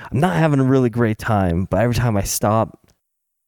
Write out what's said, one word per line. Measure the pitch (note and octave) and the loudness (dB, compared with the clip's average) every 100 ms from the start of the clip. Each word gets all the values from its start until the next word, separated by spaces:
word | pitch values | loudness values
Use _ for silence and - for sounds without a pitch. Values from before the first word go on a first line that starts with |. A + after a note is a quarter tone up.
| - | -6
I'm | - | -2
not | F3+ E3+ | 0 2
having | D#3+ C#3+ | 2 2
a | |
really | C3 C3+ B2 | 2 2 2
great | A2+ A#2 - | 0 -2 -2
time, | - G#2+ F#2 E2+ | -2 0 2 0
but | F#2+ F#2 | -2 0
every | A#2+ | 0
time | A#2+ A#2+ G2+ | 0 0 0
I | |
stop, | G2 - G#2+ A2 G2 - _ _ _ _ _ _ | -2 -2 0 0 -2 -6 _ _ _ _ _ _